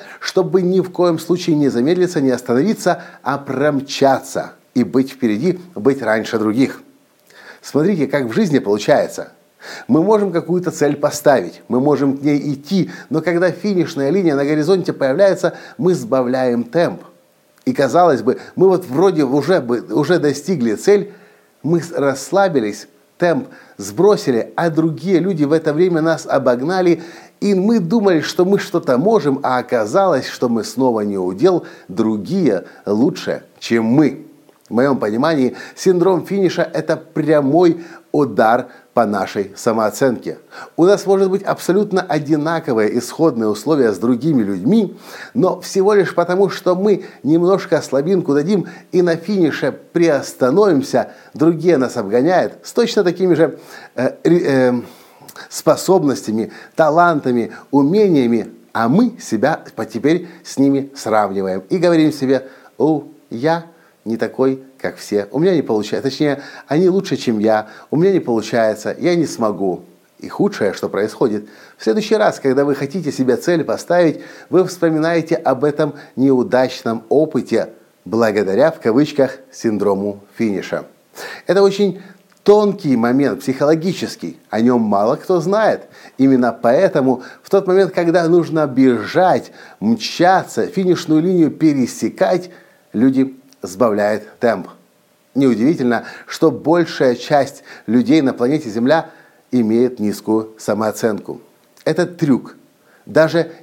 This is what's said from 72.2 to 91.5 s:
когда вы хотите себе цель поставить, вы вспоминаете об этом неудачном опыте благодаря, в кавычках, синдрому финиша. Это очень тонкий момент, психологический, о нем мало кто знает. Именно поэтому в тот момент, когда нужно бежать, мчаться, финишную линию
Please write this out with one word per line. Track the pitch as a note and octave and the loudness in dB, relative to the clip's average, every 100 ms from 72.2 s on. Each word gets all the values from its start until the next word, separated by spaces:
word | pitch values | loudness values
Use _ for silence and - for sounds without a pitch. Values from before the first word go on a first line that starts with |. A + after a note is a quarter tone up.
| G3+ - | 0 0
когда | C3+ C3 C#3+ | 0 2 0
вы | C#3 | -2
хотите | C#3 F#3+ D3 | -4 -6 -6
себе | C3 B2+ A#2 | -2 0 0
цель | E3+ E3+ | 0 -2
поставить, | A#2 G#2 - F3 D#3+ - - - - | -2 -4 0 2 2 0 -10 -20 -2
вы | F3 F#3 | 0 0
вспоминаете | - E3 D#3 E3 E3+ D#3+ D#3+ | -2 -2 0 0 0 -2 -2
об | B2+ B2 | -2 0
этом | D3 D3 D3 - - A#2 | -2 -2 -4 -6 -12 0
неудачном | C3+ B2+ G#2 B2 B2+ - A#2 A2+ - | 2 2 2 0 0 -4 -6 -6 0
опыте | C3+ D#3 C3 - A2+ D#2+ - _ _ | 0 2 -2 -2 -2 -2 -10 _ _
благодаря, | F2+ A2 A2 G#2 F#2+ G2+ D#3+ | -6 0 0 0 0 2 0
в | D#3+ | 0
кавычках, | A#2 A#2+ D3 - C3 - - | 0 0 0 0 -2 -4 -20
синдрому | - A#2 G#2 G2+ G2 G#2 G2+ - - | -6 -4 0 0 0 -4 -8 -12 -6
финиша. | A2 F#2 - D#2 - _ _ - - - - | -4 -4 -6 -8 -10 _ _ -18 -16 -10 -2
Это | F#3 | 2
очень | G3 G3 G3+ F3+ - - _ _ | 2 2 -2 -2 -14 -20 _ _
тонкий | - G#3+ G#3 G3 D3 A#2 | 4 4 4 0 0 2
момент, | A#2+ C3 C3+ D#2+ | 2 2 2 -2
психологический, | C3 C3 D3 D#3+ F3+ - G#2+ - E2+ - - | -4 0 2 2 0 -4 -6 -8 -14 -14 -6
о | G#2+ | 0
нем | A#2+ B2 | 2 2
мало | G#2+ G2+ A2 C#3 | 2 2 2 0
кто | - F3 | 0 -2
знает. | D#3+ G#3+ G3+ - - - - - | 0 2 2 0 -6 -20 -12 0
Именно | C3+ B2+ B2 | 4 4 2
поэтому | A2+ A#2 C#3+ F#3 D3 C3 B2 - - | 0 2 4 4 2 0 0 -4 -16
в | - | 0
тот | G3 F#3 | 0 4
момент, | F#3+ F3+ | 2 2
когда | F#3 E3+ F3 E3 | 0 2 2 4
нужно | F3 D3 D#3+ C#3+ | 2 2 -2 0
бежать, | B2+ C3 A2+ G#2 D#3 F#3 B2+ - - - - | 4 4 4 0 2 2 2 -2 -20 -20 -6
мчаться, | A2+ A#2 - - F3 F#3 - A#2 F#2 | -2 -2 -2 0 2 2 0 -4 -4
финишную | F#3+ F3+ D#3+ - D#3 | 0 0 0 2 0
линию | F3+ F3+ C#3+ | 2 2 2